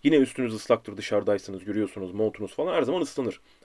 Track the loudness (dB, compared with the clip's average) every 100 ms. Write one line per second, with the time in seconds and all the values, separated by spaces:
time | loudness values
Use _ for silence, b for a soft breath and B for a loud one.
0 | 4 6 4 2 -4 -2 2 0 0 -10
1 | -2 0 2 0 -2 -12 -6 -2 -2 -4
2 | -8 -2 -2 -2 -10 -4 -2 0 0 0
3 | -2 -2 -4 -6 _ _